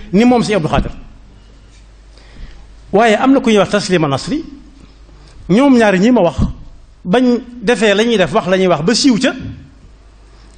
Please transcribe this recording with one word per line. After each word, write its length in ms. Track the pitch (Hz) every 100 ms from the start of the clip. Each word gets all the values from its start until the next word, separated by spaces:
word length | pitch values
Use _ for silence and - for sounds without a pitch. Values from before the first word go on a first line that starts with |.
| -
ni 120 | 185 247
moom 180 | 247
Sëñ 120 | 196 202
Abdou 120 | 147
Khadre. 220 | 139 - - - - - - - - - - - - - - - - - - - - -
Waaye 240 | 196 233 214
am 180 | 262
na 60 | 269
ku 100 | 269
ñuy 80 | 214
wax 120 | 175
Taslima 360 | 202 - 180 151
Nasri, 360 | 135 - 285 - - - - - - - - - - -
ñoom 260 | 196 285 247
ñaari 220 | 214 190
ñi 120 | 220
ma 100 | 247
wax, 160 | 170 - - - - - - -
bañ 360 | 180 233 254 233 - -
defee 340 | 190 208 214 196
la 80 |
ñuy 140 | 233 220
def, 140 | 165
wax 160 | 196 175
la 100 | 190
ñuy 100 | 185
wax 140 | 160
ba 100 | 165
siiw 240 | 233 285 214
ca, 140 | 233 - - - - - - - - - - - -